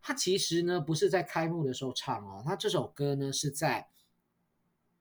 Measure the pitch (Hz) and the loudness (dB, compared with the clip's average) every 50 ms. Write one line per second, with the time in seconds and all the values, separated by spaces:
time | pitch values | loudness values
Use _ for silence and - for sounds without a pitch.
0 | _ - 143 135 - 180 185 196 - - 165 170 170 175 180 180 156 151 160 151 | _ -4 -2 -2 2 2 2 2 2 2 2 2 2 2 2 0 2 2 2 4
1 | 202 185 165 185 170 - - 170 165 165 170 170 151 131 127 - 135 131 123 - | 4 4 4 4 0 2 0 0 0 0 0 0 0 0 -2 -2 -4 -4 -4 -4
2 | - - 127 110 104 98 95 98 117 147 190 190 - 214 180 165 120 - - - | -4 -4 -4 -4 -4 -10 -12 -8 -4 -4 -4 -2 -2 0 0 0 -2 -2 -4 -2
3 | 143 143 139 139 139 139 135 - - 147 143 - 165 147 120 107 - - _ _ | -2 0 0 0 -2 -2 -2 -2 -2 -2 -2 0 0 0 0 0 -4 -10 _ _
4 | _ _ _ _ _ _ _ _ _ _ _ _ _ _ _ _ _ _ _ _ | _ _ _ _ _ _ _ _ _ _ _ _ _ _ _ _ _ _ _ _